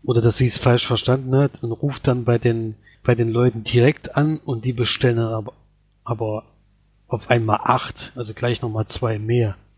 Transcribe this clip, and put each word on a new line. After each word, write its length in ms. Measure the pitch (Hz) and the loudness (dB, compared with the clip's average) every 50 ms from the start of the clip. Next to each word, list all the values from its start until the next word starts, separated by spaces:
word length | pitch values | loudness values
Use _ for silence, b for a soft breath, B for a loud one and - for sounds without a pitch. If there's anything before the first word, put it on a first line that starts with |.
| - | -4
oder 180 | - 120 117 | 0 2 4
dass 180 | 113 117 110 - | 4 4 4 4
sie 80 | 131 | 2
es 120 | 120 - - | 2 0 2
falsch 280 | - 131 120 120 - | 2 2 2 2 2
verstanden 500 | - 123 110 - - 127 135 131 127 131 | 0 -2 -2 0 0 0 0 0 0 2
hat 260 | 135 143 135 - - - | 2 2 2 -2 -6 -6
und 80 | 117 | -6
ruft 380 | 117 - - 143 131 - - 139 | -6 -2 -4 -4 -4 -2 -2 0
dann 160 | 123 123 117 | 0 0 2
bei 140 | 123 120 117 | 0 0 2
den, 360 | - 120 113 113 113 110 107 b b b b b b | 2 0 0 0 -4 -6 -8 b b b b b b
bei 100 | 131 120 | 0 2
den 140 | 117 117 113 | 2 2 0
Leuten 340 | 110 120 123 123 113 117 107 | 2 4 2 2 2 0 -6
direkt 540 | - 110 120 120 139 - - - - - | 0 2 4 4 4 4 0 -6 -6 -2
an 220 | 143 147 156 156 147 | 0 0 0 0 -4
und 260 | - - 127 113 107 | -4 -6 -6 -4 -4
die 80 | 127 120 | -4 -2
bestellen 460 | 117 117 - - - - 123 117 117 | -2 -2 -2 -2 0 2 2 2 2
dann 140 | 117 113 113 | -2 -2 -4
aber, 200 | 110 104 - - _ _ _ _ _ _ _ _ _ _ | -6 -8 -10 -14 _ _ _ _ _ _ _ _ _ _
aber 420 | - 120 107 113 107 107 107 - _ _ _ _ _ _ _ _ _ _ _ _ | -8 -6 -4 -4 -4 -4 -6 -8 _ _ _ _ _ _ _ _ _ _ _ _
auf 240 | - - 107 - - | -8 -8 -8 0 0
einmal 300 | 127 120 113 110 104 107 - | 0 2 2 0 0 0 2
acht, 500 | 123 123 127 - - - - - - - | 2 0 0 0 -6 -10 -12 -12 -12 -10
also 180 | 127 120 107 107 | -10 -10 -10 -8
gleich 280 | - 123 120 117 - - | -6 -4 -4 -4 -2 -4
nochmal 240 | 113 107 110 107 | -6 -4 -4 -2
zwei 320 | - - - 127 113 110 107 | -2 -2 -2 -2 -2 -2 -4
mehr. 360 | 107 110 120 123 113 104 92 - _ _ _ | -2 0 0 2 2 0 -2 -6 _ _ _